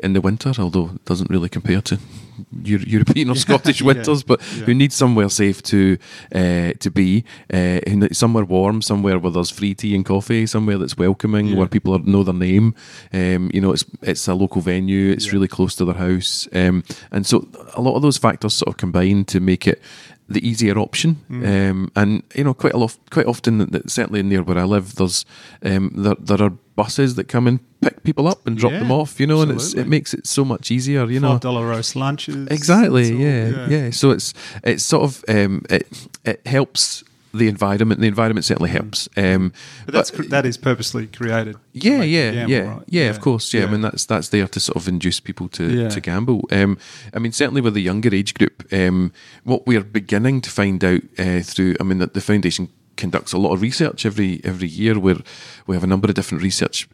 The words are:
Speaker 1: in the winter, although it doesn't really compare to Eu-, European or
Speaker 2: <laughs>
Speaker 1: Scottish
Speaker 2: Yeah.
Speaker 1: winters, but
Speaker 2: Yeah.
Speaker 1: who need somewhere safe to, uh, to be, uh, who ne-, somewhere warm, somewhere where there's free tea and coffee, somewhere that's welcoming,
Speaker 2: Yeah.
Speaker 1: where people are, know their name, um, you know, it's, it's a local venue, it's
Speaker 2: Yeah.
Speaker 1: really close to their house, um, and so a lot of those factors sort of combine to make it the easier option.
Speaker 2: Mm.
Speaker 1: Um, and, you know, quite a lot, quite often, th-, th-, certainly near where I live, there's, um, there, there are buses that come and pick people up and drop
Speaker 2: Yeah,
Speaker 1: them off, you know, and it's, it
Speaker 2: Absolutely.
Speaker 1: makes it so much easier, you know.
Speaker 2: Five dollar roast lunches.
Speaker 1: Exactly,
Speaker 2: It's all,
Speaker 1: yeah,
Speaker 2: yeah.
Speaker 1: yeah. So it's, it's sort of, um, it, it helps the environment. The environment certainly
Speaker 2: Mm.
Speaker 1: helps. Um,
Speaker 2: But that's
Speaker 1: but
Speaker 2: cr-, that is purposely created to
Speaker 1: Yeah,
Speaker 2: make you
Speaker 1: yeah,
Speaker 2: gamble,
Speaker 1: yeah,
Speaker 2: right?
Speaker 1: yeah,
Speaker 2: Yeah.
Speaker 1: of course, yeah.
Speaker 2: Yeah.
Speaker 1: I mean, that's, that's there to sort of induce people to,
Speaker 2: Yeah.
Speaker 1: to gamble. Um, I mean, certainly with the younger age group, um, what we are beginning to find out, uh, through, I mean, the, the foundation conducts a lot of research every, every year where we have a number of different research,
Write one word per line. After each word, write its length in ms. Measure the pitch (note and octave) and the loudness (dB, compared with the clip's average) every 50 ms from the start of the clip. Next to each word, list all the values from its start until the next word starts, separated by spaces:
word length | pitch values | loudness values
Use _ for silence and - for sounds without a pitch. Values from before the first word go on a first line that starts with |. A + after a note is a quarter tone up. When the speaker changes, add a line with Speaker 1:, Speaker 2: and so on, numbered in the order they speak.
Speaker 1:
in 100 | - F#2+ | -2 0
the 80 | F#2+ F#2+ | 2 2
winter, 320 | E2+ F#2+ A2 A2+ - C3+ B2+ A2+ | 2 2 0 0 -2 -2 -2 -2
although 320 | F#2+ E2+ E2+ F#2 E2 E2+ F#2 | -2 0 0 0 0 -2 -6
it 80 | - - | -8 -4
doesn't 240 | - F#2 F2+ F#2 - | -4 -2 -2 0 0
really 180 | F2+ F2+ F2 F2+ | 0 0 0 -2
compare 320 | - F#2 - - F2+ G2+ | -4 -4 0 0 0 0
to 160 | - - G#2 G#2 - - - - - - - - - - - E2+ | 0 -2 -4 -4 -6 -10 -20 -20 -20 -20 -18 -20 -18 -16 -14 -10
Eu-, 160 | F2 G2+ G#2 F#2+ G2 | -2 -2 -2 -2 0
European 440 | - G#2+ G#2 G#2+ - - - C#3+ B2 | 0 2 2 4 4 2 2 0 0
or 40 | B2+ | 0
Speaker 2:
<laughs> 100 | C3 - | 0 2
Speaker 1:
Scottish 340 | - C#3+ C3 - D3+ C3+ - | 2 2 4 4 2 0 4
Speaker 2:
Yeah. 60 | C3+ C3+ | 4 4
Speaker 1:
winters, 340 | C3+ B2 A2+ D3 D3 C#3 | 4 4 2 0 0 0
but 180 | - - A#2 - - - - | 2 2 0 0 0 -4 -10
Speaker 2:
Yeah. 100 | A2+ G#2+ | -4 0
Speaker 1:
who 80 | B2 A#2+ | 2 4
need 180 | C3 C#3+ C#3 | 4 4 4
somewhere 360 | - - C3+ B2 A#2 A2 G2+ G2 | 4 2 2 4 4 4 2 2
safe 320 | - - G2+ G2+ F#2 - - | 2 2 2 2 0 -2 -4
to, 340 | - G#2+ G2+ F#2+ F#2+ F#2 - - - - - - - | 0 2 4 4 4 4 2 -2 -10 -20 -20 -12 -6
uh, 380 | - F#2 F2+ F2 F2 F2 F2 F2 - - | -2 0 2 2 2 0 0 -2 -2 -4
to 100 | - G2 | -4 -2
be, 340 | - G2+ F#2+ F#2 F#2+ A2+ A#2 - - - - - | 0 2 2 4 2 2 0 -4 -10 -20 -10 -4
uh, 280 | - F#2 F2+ F2+ F2+ F2+ - - | -2 0 0 2 0 0 -2 0
who 80 | G#2 | 0
ne-, 120 | G2+ G#2 - | 2 2 0
somewhere 320 | - - A#2+ A#2 A2+ A2+ G2+ | 2 2 2 2 2 2 2
warm, 360 | F2 F#2 F#2 F#2+ G2+ A2 A2 | 2 2 2 2 2 0 0
somewhere 380 | - - G#2 G2+ G2+ G2 F#2 F2+ | -2 -2 0 0 2 2 2 0
where 140 | E2+ F2+ | 0 0
there's 180 | E2 F2+ F2 - | 0 0 -2 -2
free 240 | - - G2+ G2+ F#2+ | -4 -4 -4 -4 -4
tea 180 | - - G#2 G2+ | -2 -2 0 0
and 80 | F#2+ F#2+ | 0 0
coffee, 420 | - G2 G2 - - A#2 A2+ A2 | 0 0 0 0 0 0 0 0
somewhere 320 | A2 - A2 G#2+ G#2+ G2+ F#2+ | 0 -2 0 0 0 0 -2
that's 180 | D#2 C2 - | -2 -4 -2
welcoming, 520 | - F2+ F#2 G2 - - G#2+ G#2+ G#2 G#2 G#2 | 0 2 2 2 2 0 0 0 0 0 2
Speaker 2:
Yeah. 80 | G2+ | 2
Speaker 1:
where 100 | F#2+ F#2 | 2 2
people 280 | F2+ - G2 - F#2+ F#2+ | 2 0 0 2 2 0
are, 40 | F2 - | 2 2
know 180 | G2 G2 G2 | 2 2 4
their 100 | F#2+ F#2 F2+ | 2 2 0
name, 400 | F2+ F2+ F#2 F#2+ G#2 A2+ A2+ A2 - - - - - - - | 0 0 2 4 4 4 4 2 -2 -8 -20 -20 -20 -12 -6
um, 380 | - F#2+ F2+ F#2 F#2 F2+ F#2 - | -4 -2 0 0 0 0 0 -2
you 80 | - G2 | 0 2
know, 120 | F#2+ F#2+ | 2 2
it's, 120 | - - - - - - | 2 0 -2 -6 -12 -8
it's 260 | - F#2+ E2 - - G2 | -6 -4 -4 -2 -2 -2
a 60 | F2+ | 0
local 280 | F#2 G2 F2+ - F#2+ | 0 0 0 0 -2
venue, 480 | E2 F#2 F2+ F#2 F#2 G2 G2 G2 G2 G2 | -2 0 0 0 0 0 0 2 2 2
it's 160 | F#2 - - | 2 0 -2
Speaker 2:
Yeah. 60 | - | -2
Speaker 1:
really 160 | G2 G2 F#2+ F2+ | 0 0 0 0
close 260 | - - F#2 F2+ - | 0 0 -2 0 0
to 80 | - F#2 | 0 -2
their 120 | F2+ F2 | -2 -2
house, 500 | F#2 F2+ F2+ F#2 F2+ - - - - - - - | 0 0 0 0 0 -2 -4 -4 -6 -6 -4 0
um, 300 | F#2 F#2 F2+ F#2 F2+ - - - - - - | 2 2 2 2 0 -2 -6 -12 -18 -14 -8
and 160 | - G2+ G2+ | -6 -6 0
so 220 | - A#2+ - - - - - - - - | 0 0 0 0 -4 -12 -20 -20 -12 -6
a 60 | - | -2
lot 140 | B2 C3 - | -2 0 0
of 60 | B2+ | 2
those 160 | D3 D3 C3 - | 2 2 2 2
factors 360 | - A2+ F#2+ - - G#2 - | 2 0 0 0 -2 -4 -2
sort 140 | - - - | -2 -2 -4
of 80 | - | -4
combine 480 | - - F2+ D#2+ F2+ F#2 F#2+ G2+ G2+ F#2+ | -4 -4 -2 0 2 2 4 4 2 2
to 160 | - - F#2 | 0 0 0
make 260 | F#2 F#2+ F#2 - - | 2 2 2 2 2
it 160 | G2 - - - - - - - - - _ _ - | 0 0 0 -4 -14 -20 -20 -20 -20 -20 _ _ -6
the 180 | G2 G#2 - | -4 -2 -2
easier 320 | A#2 A2+ A2 A#2 G2+ G2 G#2+ | -2 0 0 0 2 2 0
option. 380 | G#2+ - - - - E3 D#3+ D3 - - | -2 -2 -2 0 0 0 0 0 -4 -10
Speaker 2:
Mm. 400 | B2+ B2 B2 G2+ G2 G2 G2 G2 | -8 -4 -2 0 2 2 2 2
Speaker 1:
Um, 200 | F#2+ F#2+ F#2+ E2+ - | 0 -2 -4 -2 0
and, 260 | G#2 G#2 G2+ G#2+ - - - - | 0 2 2 0 0 -4 -6 -4
you 100 | C3+ C#3+ | -2 0
know, 100 | C#3 B2 | 0 0
quite 200 | - - - - | 0 0 0 2
a 40 | A#2+ | 0
lot, 180 | A#2 A2+ - - _ _ | 0 -2 -4 -10 _ _
quite 160 | - D#3+ - | 0 0 2
often, 320 | A#2 A#2 - - A#2+ A2+ G#2+ | 2 0 0 0 2 2 2
th-, 120 | F#2 - | 2 0
th-, 140 | - D#2 - - | -2 -4 -4 -4
certainly 340 | - B2 A2+ - G#2 G#2 | -4 -4 -4 -2 -2 -2
near 200 | F#2+ G2 G2 F#2+ | 0 2 2 0
where 160 | E2+ F2+ F2 F2+ | 2 0 0 0
I 60 | F2+ | 2
live, 300 | F#2+ G#2 G2+ F#2 G2 - | 2 2 0 0 -2 -2
there's, 280 | - F#2+ F2 - - - - - - - - - - - | -2 0 0 0 -4 -6 -8 -14 -20 -20 -20 -14 -8 -4
um, 260 | G2 F#2+ F#2+ G2 - - | -2 0 0 0 -2 -2
there, 220 | G2+ G2 G#2 G2+ - | -2 0 0 0 0
there 220 | - - G2+ G2 | 0 0 2 2
are 100 | G#2 G2+ F2+ - _ _ _ | 2 2 0 -4 _ _ _
buses 380 | - G#2+ - - - C#3 B2+ B2 | -2 -2 -2 0 0 0 0 0
that 120 | - - - | -4 -4 -2
come 180 | - A#2+ B2 | 0 2 2
and 140 | A#2+ B2+ A#2+ - _ _ _ | 2 2 0 -2 _ _ _
pick 220 | - - - - - | -2 -2 -2 -2 -4
people 240 | D#3+ D3+ - C#3+ F3 | -2 0 0 0 0
up 180 | F#3+ - - | 0 -2 -4
and 100 | A#2 A2+ A2 | -6 -2 0
drop 140 | A#2+ A#2+ | 0 0
Speaker 2:
Yeah, 60 | D3 F#3+ | 0 0
Speaker 1:
them 120 | A#2+ B2 | 0 0
off, 260 | C3 D3+ D3+ C#3 - - | 0 0 -2 -2 -4 -2
you 80 | C3+ | 0
know, 140 | D3 D#3 D#3 | 2 2 2
and 80 | D#3 D3 | 2 2
it's, 140 | B2 A#2 A#2+ | 0 -2 -4
it 20 | |
Speaker 2:
Absolutely. 240 | - - - B2 - | -4 -4 -4 -2 0
Speaker 1:
makes 240 | D3+ D3 - - - | 0 0 0 -4 -8
it 120 | - - | -8 -6
so 180 | - - C#3+ C3+ | -4 -2 0 0
much 260 | C3 A2 - - - | 0 -2 -4 -4 -2
easier, 360 | A#2 B2+ B2+ C#3 C#3+ C3+ A#2+ | -2 -2 0 0 0 0 0
you 120 | A2+ B2 C3+ | 0 0 0
know. 120 | C#3+ C3 | 2 2
Speaker 2:
Five 80 | B2 A#2+ | 2 2
dollar 260 | B2+ B2+ B2 A#2 A#2 | 0 -2 -2 -2 -2
roast 300 | A#2 A#2 A2+ A2+ - - | -2 -4 -4 -4 -6 -4
lunches. 500 | C3 C3+ C#3 D3 C#3+ - D3+ C#3+ C#3 C#3 C3 | -4 -4 -4 -4 -4 -6 -8 -8 -8 -6 -4
Speaker 1:
Exactly, 520 | D3 D3 D3 D#3+ F3 A3 A#3 D#3+ B2+ B2+ | -4 -2 2 4 4 6 6 6 4 4
Speaker 2:
It's 80 | A#2+ A#2 | 2 2
all, 40 | A#2 B2 | 2 2
Speaker 1:
yeah, 300 | C#3 D3 C3+ A#2 A2 A2+ | 2 2 2 0 0 -2
Speaker 2:
yeah. 200 | C3+ C3 B2 C3 D3 D3+ C3 | -2 -2 -2 0 0 0 -2
Speaker 1:
yeah. 60 | A#2+ | -2
So 200 | A#2 - - C#3 | -2 2 4 4
it's, 240 | A#2+ F#2+ - - - - - - - G#2+ | 4 2 0 -6 -10 -12 -16 -16 -14 -4
it's 220 | - A#2+ F2+ - - | -2 -2 -2 -2 0
sort 200 | - E3 - - | 0 0 2 2
of, 200 | C#3+ B2+ - - A2 | 0 -2 -4 -2 0
um, 340 | A2 G#2 G2+ G2 G2 D#2+ - - | 2 2 2 2 0 -4 -2 -2
it, 160 | - - - - - - - - - - - | -2 -2 -2 -6 -12 -20 -20 -20 -20 -8 -6
it 220 | A#2 G2 - - | -6 -6 -6 -4
helps 580 | A#2+ C3+ C3+ C3+ - - - - - - - - _ _ _ _ _ - | -2 0 0 0 0 -2 -4 -4 -4 -4 -10 -14 _ _ _ _ _ -2
the 120 | G#2+ A#2 | 0 2
environment. 540 | G#2+ G2 F#2 G#2 G2 G2+ G2+ A2 A2 G#2 - | 2 2 2 0 0 2 2 2 2 2 2
The 60 | A2+ G#2+ | 2 2
environment 360 | G2+ A2+ A2+ A2+ G#2+ F#2+ - | 2 2 0 0 0 0 -2
certainly 240 | - F#2+ - E2+ E2 | -2 0 0 0 0
Speaker 2:
Mm. 20 | |
Speaker 1:
helps. 360 | E2+ - G#2+ G#2+ - - - - - | -2 -2 -4 -4 -6 -8 -8 -6 -2
Um, 360 | G2+ G2 F#2 F#2 F#2 F#2 F#2 - - - - - - - | 0 0 2 2 2 0 -2 -4 -8 -16 -20 -20 -16 -8
Speaker 2:
But 80 | - C#3 | -2 0
that's 160 | - - - | 0 0 0
Speaker 1:
but 100 | - - | -4 -8
Speaker 2:
cr-, 60 | - - | -6 -2
that 160 | C#3+ C#3+ C3 | -2 0 0
is 100 | B2 A#2 | -2 -4
purposely 500 | - - C3+ B2 A#2 A#2 - - A#2+ A2+ G#2+ | -2 -2 -2 -2 -2 -4 -6 -6 -8 -8 -10
created 460 | - - A#2+ A2+ A2+ A2+ A2 G#2+ G#2+ | -10 -8 -4 -2 -2 -2 -2 -4 -10
to 40 | - _ _ - | -16 _ _ -10
Speaker 1:
Yeah, 240 | B2+ E3 A3+ C#4+ C4+ | -2 0 0 2 2
Speaker 2:
make 100 | F#3 D3+ | 2 0
you 80 | E3 | 2
Speaker 1:
yeah, 140 | E3 C3 A2 | 0 0 0
Speaker 2:
gamble, 180 | A#2+ A#2+ A#2 A#2 | -2 -2 -2 0
Speaker 1:
yeah, 80 | C3 A2+ | 0 0
Speaker 2:
right? 220 | F#2 G#2 G#2+ A2 - - | -2 -4 -6 -10 -8 -4
Speaker 1:
yeah, 140 | E3+ F3 C#3+ | 0 0 2
Speaker 2:
Yeah. 60 | G#2+ | 0
Speaker 1:
of 100 | G#2+ G#2+ | 0 0
course, 320 | - C#3+ A#2+ A2 - - | 0 0 0 0 -2 -2
yeah. 80 | - A2 | -2 0
Speaker 2:
Yeah. 40 | F#2+ | 0
Speaker 1:
I 40 | G2+ | 0
mean, 100 | G#2 G#2+ | 0 -2
that's, 240 | A2 G#2+ - - - | -2 -2 -4 -6 -4
that's 220 | - A2+ E2+ - - | -2 -2 -2 -2 0
there 180 | - G#2 F#2+ - | 0 0 0 0
to 100 | - - | -2 -4
sort 160 | - - - | -4 -4 -4
of 120 | - F2+ F#2 | -4 -2 -2
induce 320 | F2+ E2+ F2 F2+ - - | -2 -2 0 -2 -2 -4
people 280 | - - F#2 - F2+ E2+ | -6 -10 -10 -10 -10 -10
to, 140 | - - E2+ E2+ A#2+ A#2+ | -6 -4 -2 0 0 0
Speaker 2:
Yeah. 60 | A#2 A2 | -2 -2
Speaker 1:
to 100 | G#2 G2+ | -4 -6
gamble. 480 | F2 F#2 F2 G2 A#2 C3 A#2+ G2+ - - | -6 -4 -4 -2 0 0 0 0 -2 0
Um, 280 | G2 G2 G2 G2+ F#2+ - - - - - - G#2 | 0 2 2 2 0 -2 -6 -14 -20 -20 -18 -12
I 60 | - A2 | -8 -6
mean, 140 | A#2 A2+ | -6 -4
certainly 280 | A2+ - D3 B2+ C3 C#3 | -2 -2 -2 0 0 0
with 140 | A#2+ A2+ G#2 | 0 0 0
the 80 | G#2 | 0
younger 300 | F2+ F2+ F#2+ G#2+ A2+ A#2 G2 | 0 0 0 0 0 2 2
age 180 | G2 G2+ - - | 2 0 -2 0
group, 300 | - G2+ - - - - - | 2 2 0 0 -4 -8 -4
um, 400 | F#2+ F#2+ F#2 F#2 F#2 F#2 F2+ E2+ - - - - - - - | 0 2 2 2 2 2 0 0 -2 -8 -20 -20 -20 -10 -4
what 220 | A#2+ B2+ - - | -2 -2 0 0
we 100 | B2+ A#2+ | 0 0
are 80 | G#2 G2 | 0 0
beginning 560 | G#2 G#2+ A2 F#2+ - G#2+ G2+ A#2 C3 C3+ B2+ | -2 -4 -6 -2 -2 0 0 2 2 0 0
to 100 | - - | -4 -4
find 320 | - - G2+ G2 F#2+ F2 | -2 0 0 0 0 2
out, 200 | F#2+ F#2 F2+ - - - - - | 2 2 2 2 0 -4 -6 -4
uh, 220 | F#2 F#2 F2+ F2 | -2 0 0 0
through, 360 | E2 - - - F#2 F#2 F2+ - | -2 -2 -2 0 2 2 2 0
I 20 | F#2+ | 0
mean, 140 | F#2+ F#2+ F#2 | 0 0 0
the, 80 | F2+ | -2
the 160 | - - G2 | -2 -4 -4
foundation 480 | - - G#2 G#2 F2 F2 - - F2+ - _ _ _ _ _ | -2 0 0 2 2 0 -2 -2 -6 -10 _ _ _ _ _
conducts 360 | - - F2 E2 - - - | -8 -6 -4 -4 -4 -4 -4
a 60 | - F#2 | -2 0
lot 140 | G2 D2+ | 0 2
of 100 | F#2+ F2+ | 0 0
research 420 | G#2 A#2+ - - D#3+ - - - - | 0 -2 0 -2 -2 -2 -2 -4 -4
every, 360 | G#2+ G2+ G#2+ G2+ F#2 F2 - | -4 -2 0 -2 -2 -2 -4
every 240 | - F#2 F#2 F2+ F#2 | -6 -6 -6 -4 -6
year 320 | E2 D#2 F2+ G#2+ A2+ A2 G#2 | -6 -4 -2 0 0 2 2
where 200 | F#2 F#2+ E2+ D#2 - - - - - - - - _ - | 2 2 2 2 -2 -10 -20 -20 -20 -20 -20 -12 _ -4
we 80 | F#2 | -2
have 80 | F2 F2+ | -2 0
a 20 | |
number 220 | F#2 F#2+ F#2+ G2+ G#2 | 2 2 2 2 0
of 60 | F#2+ | 0
different 260 | G2 F#2 - F2+ D2+ | -2 -4 -4 -4 -4
research, 460 | F2+ F#2+ - - F2 - - - - - | -2 -2 -2 -2 -2 -2 -4 -6 -10 -8